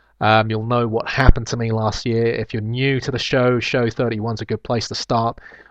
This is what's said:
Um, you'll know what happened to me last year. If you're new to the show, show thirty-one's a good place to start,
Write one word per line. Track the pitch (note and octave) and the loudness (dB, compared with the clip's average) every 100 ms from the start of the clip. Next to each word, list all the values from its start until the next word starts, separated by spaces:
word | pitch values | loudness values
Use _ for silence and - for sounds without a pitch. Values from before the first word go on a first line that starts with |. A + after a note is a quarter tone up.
| _ - | _ -2
Um, | G#2+ A2 A2 | 2 4 2
you'll | A2 A2 | -2 -2
know | A#2+ A#2 | 0 0
what | A2 - | -2 -2
happened | - C3 - A#2 | 4 6 6 2
to | B2 | -4
me | A2+ | -2
last | A2 A2 - A#2+ | 0 -2 -2 -2
year. | A2+ A#2 | 0 0
If | - A2+ | -2 -4
you're | A#2+ | -6
new | G#2+ B2 C3+ C3+ | -4 -2 0 0
to | C3 | -2
the | B2 | -4
show, | - C3+ B2 B2 | 0 2 2 2
show | - B2+ A#2 | 0 0 0
thirty-one's | - B2 A2 A2+ A2+ | 0 -2 -2 -4 -6
a | A2 | -6
good | A2 | -6
place | - A#2+ - | -2 -4 -4
to | - | -6
start, | - A#2+ A#2 - - - - | -2 0 0 -4 -12 -20 -18